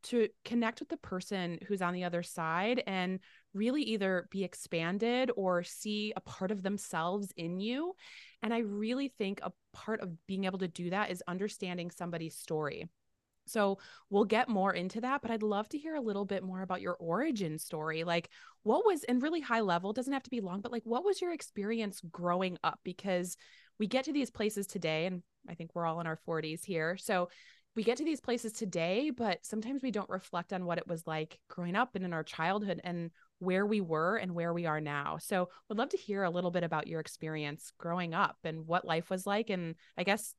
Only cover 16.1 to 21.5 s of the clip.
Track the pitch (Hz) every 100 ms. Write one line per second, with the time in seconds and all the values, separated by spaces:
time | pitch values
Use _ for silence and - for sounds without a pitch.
16.1 | 202 202 196 185 185 190 185 131 175 165
17.1 | 175 311 233 170 156 - 160 156 160 170
18.1 | 170 - - - - 208 277 453 330 -
19.1 | 247 294 339 269 233 208 170 190 220 254
20.1 | 277 - 247 190 190 240 240 226 240 381
21.1 | 381 359 339 -